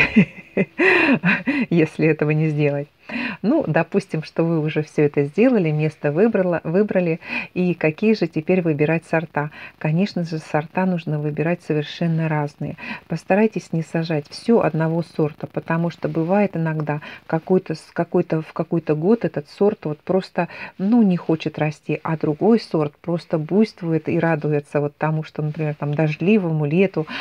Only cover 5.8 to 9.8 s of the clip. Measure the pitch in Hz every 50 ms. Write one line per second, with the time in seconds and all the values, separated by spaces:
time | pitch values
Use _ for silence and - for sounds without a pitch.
5.8 | 151 156 - - - 147 143 165 214 233 226 196 185 180 175 156 - 165 160 190
6.8 | 214 208 - 190 180 165 160 170 - - 247 - - - - 180 180 180 165 -
7.8 | - 156 156 - 214 220 220 - 175 165 - 160 156 - 185 185 170 170 151 139
8.8 | 151 151 160 165 - - - 160 165 - - 151 147 151 - - - - - -